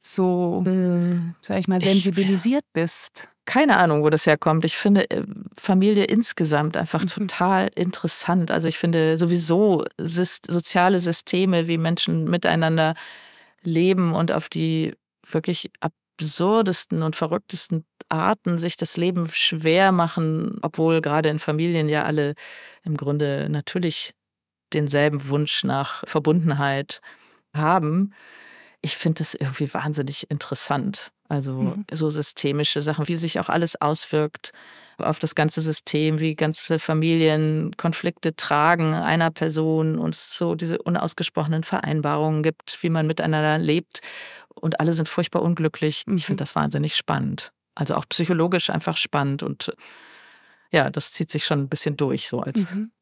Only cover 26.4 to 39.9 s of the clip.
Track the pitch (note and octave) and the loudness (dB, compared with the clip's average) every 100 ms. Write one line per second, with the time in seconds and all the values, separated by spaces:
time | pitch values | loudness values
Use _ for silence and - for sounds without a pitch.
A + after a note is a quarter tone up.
26.4 | E3 C#3 C#3+ C#3 C#3+ - - - _ _ | 2 0 0 -2 -6 -12 -14 -20 _ _
27.4 | _ D3 D3+ F#3 D3+ E3 G3+ - - - | _ -2 2 2 2 0 0 -4 -20 -20
28.4 | - - - _ D#3 - E3+ D#3+ D3+ - | -20 -20 -20 _ -6 -2 -2 0 -2 -2
29.4 | C3+ C3 C#3+ - C#3+ D3 C3+ C#3 - D3 | -4 -4 -4 -4 -4 -4 -4 -6 -6 -6
30.4 | - C3 - C#3+ B2 - - _ _ D3 | -4 -2 0 -2 -2 -6 -8 _ _ -4
31.4 | C3+ C3 C3+ F3+ G3 D#3+ D#3 D3+ D3 - | -2 -2 -2 -4 -6 -2 -2 0 -2 -2
32.4 | C#3+ C#3+ D3 D3+ D3 D3+ D3+ E3 E3 - | -2 0 0 0 -2 -2 -2 -2 -2 -2
33.4 | - - E3+ - D3 D#3 - D#3 D3+ - | 0 0 0 0 0 0 0 -2 -2 -6
34.4 | - - - - - - - D#3 D#3 - | -14 -14 -20 -20 -20 -6 -4 -2 -2 0
35.4 | D#3+ - D#3+ D3+ - D3 D#3 D#3 D#3+ D3+ | 0 0 0 -2 0 0 0 0 -2 0
36.4 | D#3 D#3 - D#3+ - D#3 D#3+ E3 D#3+ D#3 | -2 -2 -2 -2 0 0 2 4 4 4
37.4 | D#3 D#3 D#3 - F3 E3 F3 - E3 D#3+ | 2 0 -4 -4 -4 -2 -4 -2 -4 -4
38.4 | - D3 D#3 E3+ D#3+ D#3+ D#3+ E3 E3 D#3+ | 0 2 4 4 2 0 0 2 0 0
39.4 | D#3+ D#3 D#3+ D#3+ D#3+ | -4 0 0 2 0